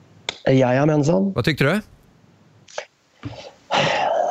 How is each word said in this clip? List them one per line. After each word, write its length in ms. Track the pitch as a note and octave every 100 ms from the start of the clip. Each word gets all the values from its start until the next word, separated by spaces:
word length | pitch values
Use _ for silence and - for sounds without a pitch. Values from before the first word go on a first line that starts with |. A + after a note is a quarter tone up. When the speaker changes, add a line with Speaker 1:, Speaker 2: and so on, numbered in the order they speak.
| - - - - -
Speaker 1:
Jajamensan. 840 | C3 B2 B2+ D3+ D3+ C#3+ F#3 G3
Speaker 2:
Vad 120 | F#3 B2
tyckte 180 | C#3+
du? 180 | C#3 G#3 - - _ _ _ _ _ _ _ - - _ _ _ - - - - - - - - - - -